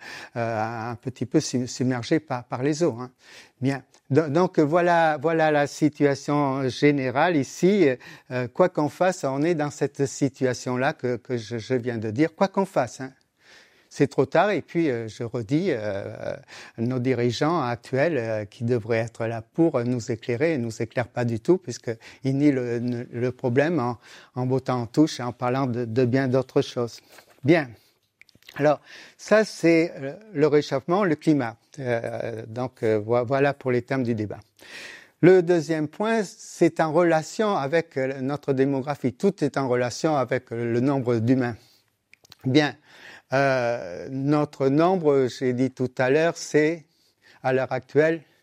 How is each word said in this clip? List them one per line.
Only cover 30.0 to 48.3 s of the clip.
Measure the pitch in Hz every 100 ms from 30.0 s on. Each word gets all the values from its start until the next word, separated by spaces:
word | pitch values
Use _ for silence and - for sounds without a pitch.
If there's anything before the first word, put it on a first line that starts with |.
| 135 165 -
le | 190 151
réchauffement, | 147 143 139 - 180 202
le | 147
climat. | - 147 120 107 _ -
Euh, | 127 117 117 117 117 113 113
donc, | 113 127 -
euh, | 113 110
vo-, | 104 120
voilà | 117 135 143
pour | 131 131
les | 123
thèmes | 120 135
du | 120
débat. | 117 107 - - _ - - - - - _
Le | 156 185
deuxième | 170 175 147 160 151
point, | - 214 226
c'est | 185 - - - 170 -
en | 160
relation | 151 175 160 151 - 214 196
avec, | 139 165 160 -
euh, | 131 135
notre | 131 143 -
démographie. | 135 135 135 135 143 131
Tout | - 196 185
est | 147 -
en | 135
relation | 123 123 - 165 147
avec, | 123 131 -
euh, | 117 120
le | 117
nombre | 131 143 123 117
d'humains. | 113 131 120 117 _ _ _ _ _ _ - -
Bien. | 131 139 147 113 _ - - - -
Euh, | 135 139 131 120 120 90 85 85
notre | 135 139 151 147 - 135
nombre, | 143 170 190 151 139 127
j'ai | - 131
dit | 123 131
tout | - 127 -
à | 127
l'heure, | 143 165 165
c'est, | - 151 151 170 147 _ _ _ _ _
à | 131
l'heure | 131 127
actuelle, | 131 - 139 156 165 -